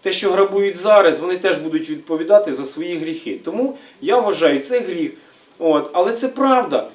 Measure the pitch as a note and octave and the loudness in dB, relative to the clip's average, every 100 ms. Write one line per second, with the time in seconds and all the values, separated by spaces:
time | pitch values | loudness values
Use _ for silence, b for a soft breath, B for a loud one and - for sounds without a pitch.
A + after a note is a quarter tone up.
0 | F#3+ F#3+ G3 F#3 G3 G3 G3+ F#3 G3 G#3 | -2 -2 0 2 2 2 -2 -2 4 6
1 | F3+ D3+ F3 F#3 F#3+ D#3 D#3 D#3 D#3+ D3+ | 6 2 -4 -2 0 -2 -2 -4 -4 -10
2 | - D#3+ E3 - - C3 C3+ - F3 E3+ | -4 -4 4 4 4 -4 -6 -8 -6 -6
3 | D#3 D#3+ - G2 - G3 C4+ C4 B B | -6 -8 -8 -8 -8 -4 -4 -6 B B
4 | D3 B3 G#3+ E3 D#3+ C#3 - B3 G3 F3 | 0 2 2 2 2 0 -2 -4 -4 -6
5 | D3+ - B B B _ E3 D3+ D3 - | -6 -8 B B B _ 0 0 0 0
6 | G#3+ A3+ C4 C4 C4+ C4 A3+ C3 - | 0 0 -6 0 2 2 2 -4 -4